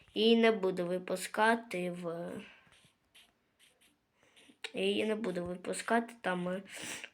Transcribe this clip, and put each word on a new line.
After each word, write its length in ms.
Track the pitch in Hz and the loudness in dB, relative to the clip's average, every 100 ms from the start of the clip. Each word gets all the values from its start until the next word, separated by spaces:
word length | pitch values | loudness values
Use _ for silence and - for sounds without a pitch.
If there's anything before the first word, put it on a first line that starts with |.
| _ | _
її 220 | 202 220 233 | 2 6 8
не 160 | 226 | 6
буду 340 | 208 190 180 175 | 4 0 0 -2
випускати 1040 | 180 180 185 - - 220 233 - 180 180 | -4 -4 -6 -4 2 4 4 -2 -6 -4
в, 400 | 175 170 170 175 196 - - _ - _ _ _ - - _ _ _ _ _ _ _ _ _ _ _ - - - | -6 -8 -8 -8 -10 -14 -20 _ -20 _ _ _ -20 -20 _ _ _ _ _ _ _ _ _ _ _ -20 -18 -10
я 80 | - | -2
її 240 | 196 208 214 | 0 2 0
не 80 | |
буду 300 | 214 196 175 | 0 -2 -4
випускати 720 | 175 180 190 185 - 233 233 - | -4 -6 -6 -6 2 2 0 -6
там, 280 | 185 180 175 | -2 -2 -2
е, 140 | 190 - - - - - | -6 -8 -12 -10 -10 -14